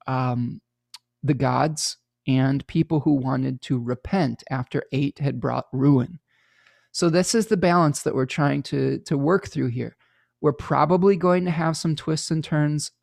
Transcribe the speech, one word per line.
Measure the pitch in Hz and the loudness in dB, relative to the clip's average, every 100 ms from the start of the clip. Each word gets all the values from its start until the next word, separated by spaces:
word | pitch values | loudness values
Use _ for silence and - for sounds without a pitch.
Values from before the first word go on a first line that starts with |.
| - | -6
um, | 131 127 123 120 - _ _ _ - _ _ | -2 -2 -2 -4 -8 _ _ _ -20 _ _
the | 135 | -2
gods | 127 131 127 151 151 - - _ _ - | 0 0 2 0 -2 -8 -8 _ _ 0
and | 131 131 139 - | 2 2 0 -2
people | 160 160 156 | -2 0 0
who | 156 | 2
wanted | 143 127 131 131 127 | 2 0 -2 -2 -6
to | - 127 | -4 -2
repent | 120 127 - 196 135 113 - | -2 -6 -2 0 0 -2 -6
after | 135 131 143 - | -6 -4 -6 -4
eight | 131 135 - | -2 -2 -2
had | 139 127 | -4 -2
brought | 131 123 - | -4 -4 -6
ruin. | 131 139 135 120 175 _ _ _ _ _ _ _ | 2 4 4 2 -6 _ _ _ _ _ _ _
So | - 175 | -2 2
this | 170 180 226 | 2 2 0
is | - | 0
the | 208 | 2
balance | 175 175 156 143 | 4 4 4 2
that | - 131 | -2 -2
we're | 127 | -2
trying | - 143 139 | 0 0 0
to, | - 139 135 135 | -2 -2 -2 -2
to | - 143 | -2 0
work | 143 190 - | 2 0 0
through | 151 131 | -4 -4
here. | 120 117 - _ _ _ _ | -4 -8 -12 _ _ _ _
We're | 151 | -2
probably | 139 - 139 151 180 196 196 | -2 -2 2 2 4 4 4
going | 180 180 180 | 2 2 0
to | |
have | 165 165 160 | 0 -2 -2
some | 165 151 | -2 -2
twists | - 156 - | -2 -4 -2
and | 160 | -4
turns | - 151 147 151 - - | -2 0 0 0 -6 -4